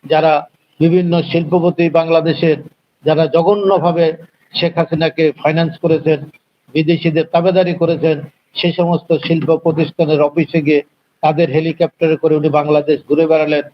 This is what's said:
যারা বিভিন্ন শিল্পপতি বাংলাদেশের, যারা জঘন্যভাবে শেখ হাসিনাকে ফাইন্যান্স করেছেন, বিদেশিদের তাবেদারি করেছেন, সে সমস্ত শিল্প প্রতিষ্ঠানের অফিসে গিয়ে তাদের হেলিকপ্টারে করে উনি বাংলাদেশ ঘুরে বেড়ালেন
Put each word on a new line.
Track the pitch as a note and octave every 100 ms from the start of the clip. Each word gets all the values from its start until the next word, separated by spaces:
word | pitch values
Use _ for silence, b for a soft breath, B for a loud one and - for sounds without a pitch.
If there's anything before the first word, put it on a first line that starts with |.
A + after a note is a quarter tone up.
| C#3
যারা | D#3+ D#3+ D3+ - _ _ _
বিভিন্ন | E3 F3+ F3 E3+
শিল্পপতি | - E3 D#3 F3+ E3+ E3+ E3+
বাংলাদেশের, | E3 E3 E3 D#3+ C#3+ E3+ D3 - _ _ _
যারা | D3+ D#3 D#3+
জঘন্যভাবে | D#3+ E3+ G#3 G3 F#3+ E3+ E3+ E3 E3 - _ _
শেখ | - E3+ E3+
হাসিনাকে | E3 D#3+ D#3+ D#3+ D#3+
ফাইন্যান্স | - D3+ D#3+ E3 -
করেছেন, | E3+ D#3 D3+ D3 D3 _ _ _ _
বিদেশিদের | D#3 D#3 E3+ E3+ D#3 D#3+
তাবেদারি | E3+ F3+ F#3 F3+
করেছেন, | F3 E3+ E3 E3 D3 C#3+ _ _
সে | - F3
সমস্ত | E3 F3 E3+ - D#3 -
শিল্প | E3 D3 D#3+
প্রতিষ্ঠানের | E3 D#3 D3 - D#3 D3+
অফিসে | D3 D#3 E3+ E3+
গিয়ে | D3 D3 - _ _ _
তাদের | D3+ D3+ E3
হেলিকপ্টারে | D3 E3 E3 D#3+ _ E3 D#3
করে | D#3 D3+
উনি | D3+
বাংলাদেশ | D3 D3 D3+ C#3+ C#3+ -
ঘুরে | D3 D#3+
বেড়ালেন | D#3+ D3+ D3 C#3+